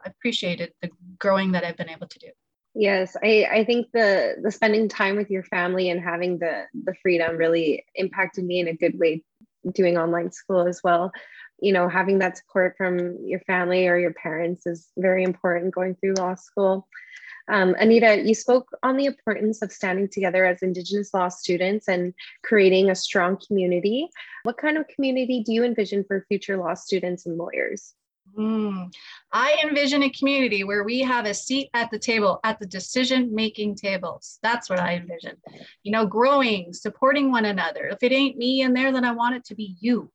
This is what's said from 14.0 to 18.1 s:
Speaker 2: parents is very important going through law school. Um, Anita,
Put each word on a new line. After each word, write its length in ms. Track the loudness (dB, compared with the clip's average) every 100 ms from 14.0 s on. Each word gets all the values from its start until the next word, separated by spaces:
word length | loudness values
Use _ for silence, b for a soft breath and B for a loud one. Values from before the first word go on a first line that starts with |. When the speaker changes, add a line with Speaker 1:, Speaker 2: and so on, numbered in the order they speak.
| 0
Speaker 2:
parents 520 | -2 -6 -4 -2 -4 -6
is 220 | -10 -10 -2
very 280 | 0 2
important 500 | 0 0 -2 0 -2
going 220 | -2 -4 -2
through 180 | -2
law 220 | -2 -2 -6
school. 500 | -8 0 2 0 -4 B B B B B -2
Um, 240 | 2 4 4
Anita, 420 | 6 6 6